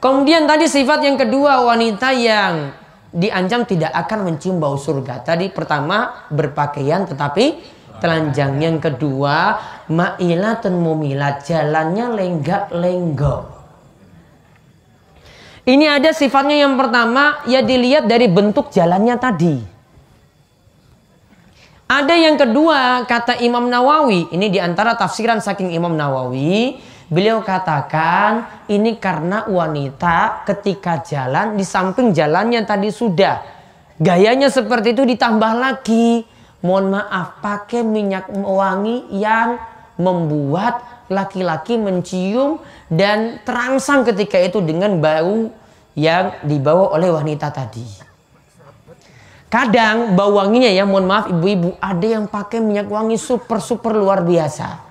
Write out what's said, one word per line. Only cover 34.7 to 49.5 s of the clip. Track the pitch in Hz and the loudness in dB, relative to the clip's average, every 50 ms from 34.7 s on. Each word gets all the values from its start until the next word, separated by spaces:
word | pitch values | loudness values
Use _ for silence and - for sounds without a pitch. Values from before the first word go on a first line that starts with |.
| 247 233 208 233 240 226 | -2 0 2 2 2 2
itu | 277 | 2
ditambah | 240 254 - 277 240 220 220 220 220 220 | 2 2 2 0 0 2 2 2 2 0
lagi, | 233 254 262 262 262 - - 226 226 233 233 233 233 226 _ _ - - _ _ _ - | 0 -2 -2 -4 -4 -2 0 2 2 4 4 2 0 -2 _ _ -20 -20 _ _ _ -2
mohon | 175 185 196 196 190 | 0 0 2 2 0
maaf, | 196 196 208 208 208 185 170 143 - - | -2 -2 -4 -4 -6 -6 -6 -8 -12 -10
pakai | - 208 208 202 208 - - 240 233 | -6 -6 -6 -6 -8 -6 -4 -4 -2
minyak | 220 214 214 208 196 190 190 190 - 208 | -2 -2 -2 -2 -2 -4 -4 -6 -8 -8
wangi | 196 196 202 196 190 196 190 180 190 202 220 233 247 - - - | -6 -4 -2 0 0 0 0 0 -2 -2 -2 -4 -6 -6 -8 -6
yang | 196 208 214 220 226 233 233 240 240 - - - - - - _ | -4 -2 0 0 0 0 0 -2 -4 -8 -16 -20 -20 -20 -20 _
membuat | - 175 185 185 175 170 151 147 151 143 139 143 175 202 240 240 240 - - - - - - 190 | -2 0 0 0 0 0 0 -2 -2 0 0 -2 0 0 -2 -4 -4 -10 -12 -20 -20 -10 -6 -4
laki-laki | 190 196 190 - 185 185 175 160 156 160 - 233 | -4 -4 -4 -6 -4 -4 -2 -4 -4 -4 -4 -2
mencium | 233 220 202 185 180 175 - - 185 180 190 202 240 269 285 320 294 - - - - - - | -2 0 0 -2 -2 -4 -4 -4 -4 -4 -2 0 0 0 0 -2 -4 -8 -18 -20 -20 -8 -4
dan | 165 160 190 202 208 214 220 226 240 - - | 0 0 2 2 2 0 -2 -4 -6 -10 -10
terangsang | - 240 240 240 254 262 269 - - 285 277 247 220 | -6 -6 -4 -2 0 -2 -2 0 2 2 2 4 2
ketika | 226 185 208 202 - 190 | 0 0 -2 0 2 2
itu | 180 180 180 220 185 | 2 2 0 -2 -2
dengan | 156 156 165 190 208 202 | 0 0 0 0 0 0
bau | 170 151 156 156 156 165 180 202 226 226 220 - - - - - _ _ _ _ | 2 2 2 2 2 0 0 0 -2 -2 -4 -8 -14 -20 -20 -20 _ _ _ _
yang | - 151 160 165 175 190 196 - - | -2 0 2 2 2 0 -2 -4 -6
dibawa | - 147 147 147 135 147 156 180 190 190 151 | -4 -2 -2 0 2 2 4 4 4 2 2
oleh | 156 170 185 170 | 0 0 0 0
wanita | 156 147 156 151 147 151 147 143 | 0 -2 -4 -4 -4 -6 -6 -6
tadi. | - 131 110 - 117 117 120 101 - - - _ _ _ _ _ _ _ _ _ _ 156 143 - _ _ - - _ _ _ - - - - - - _ _ | -6 -10 -10 -10 -14 -14 -14 -16 -20 -20 -20 _ _ _ _ _ _ _ _ _ _ -20 -20 -20 _ _ -20 -20 _ _ _ -20 -20 -20 -20 -20 -20 _ _